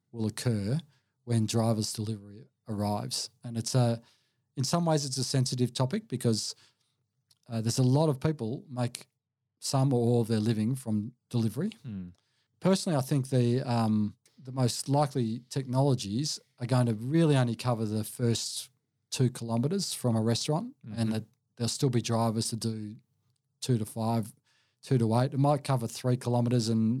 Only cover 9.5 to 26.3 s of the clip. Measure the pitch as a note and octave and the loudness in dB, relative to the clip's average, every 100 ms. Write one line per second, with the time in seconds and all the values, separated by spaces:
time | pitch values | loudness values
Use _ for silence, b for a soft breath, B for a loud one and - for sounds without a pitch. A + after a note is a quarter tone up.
9.5 | _ - C3+ C#3 A#2+ A#2 A#2+ A2 A2+ G#2+ | _ -2 2 4 4 4 4 2 2 2
10.5 | G#2+ G#2+ C3 A2+ G#2+ G#2+ - - B2 A2 | 2 0 -2 -2 -2 -4 -10 -4 0 0
11.5 | A2 G3+ - B2 G2 F2+ - _ _ _ | -2 -6 -6 -12 -10 -12 -16 _ _ _
12.5 | _ F3+ F#3+ - D3 B2+ D3 B2+ C3 A#2+ | _ 2 2 2 -2 0 -2 2 2 4
13.5 | B2 C3+ A#2 A2 G#2+ G#2 - _ _ C3 | 2 0 0 2 2 0 -6 _ _ -10
14.5 | C3 B2 - - C#3 D3 C#3 A2+ A#2+ - | -2 0 0 0 2 2 0 -2 -4 -6
15.5 | C#3+ B2+ B2+ C#3+ A#2+ G2 A2 D3+ - _ | -8 -2 2 2 2 0 -4 -4 -6 _
16.5 | - A#2+ B2+ A#2+ G#2+ A#2+ E3 D#3+ C#3 B2 | -10 0 2 2 0 0 2 4 4 2
17.5 | A2+ B2+ A2+ A2 A2 G#2+ - A#2+ A2+ - | 0 -2 -2 -2 -2 -4 -2 0 0 -2
18.5 | - - _ _ _ - - B2+ - A#2 | -8 -12 _ _ _ -8 0 0 0 -4
19.5 | A#2 C#3 G3 - - B2 A2+ A2 A#2 - | -2 0 -2 -4 -2 0 2 2 0 0
20.5 | D3+ A#3+ - - G#2+ A2+ A2 G#2 _ _ | -2 -4 -12 -10 -4 -2 -2 -6 _ _
21.5 | - A#2 - C#3+ A#2+ G#2+ A2+ A#2 A2 A2+ | -6 -4 0 0 0 0 0 0 0 -4
22.5 | A2 A2+ A2 G#2 A#2 _ _ _ _ _ | -4 -6 -6 -10 -14 _ _ _ _ _
23.5 | - - A#2+ G#2+ A#2 A2 A#2 G#2+ - _ | -10 -2 -2 -2 -4 0 0 -2 -10 _
24.5 | _ _ _ - C3 A2+ A#2 C3+ B2+ C#3+ | _ _ _ -2 0 2 2 2 2 2
25.5 | D3 C#3+ C3 A#2 - B2+ B2 A#2+ | 2 0 -2 -2 -4 -2 -2 0